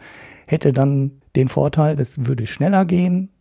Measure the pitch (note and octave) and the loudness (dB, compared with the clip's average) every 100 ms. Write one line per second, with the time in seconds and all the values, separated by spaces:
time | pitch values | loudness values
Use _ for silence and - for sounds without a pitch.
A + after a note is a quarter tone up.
0 | - - - - - D#3+ D3 C3 C#3 C#3 | -14 -20 -20 -16 -4 0 0 2 2 2
1 | C#3 - _ C3+ C3 - C#3+ D#3 D3+ D3 | -2 -6 _ -2 0 0 0 2 0 0
2 | B2 - B2 B2 G#2+ - D3+ G3 F3+ F3+ | -4 -4 -4 -2 -4 -2 0 2 2 2
3 | F3+ F3+ F#3+ _ | 0 0 -4 _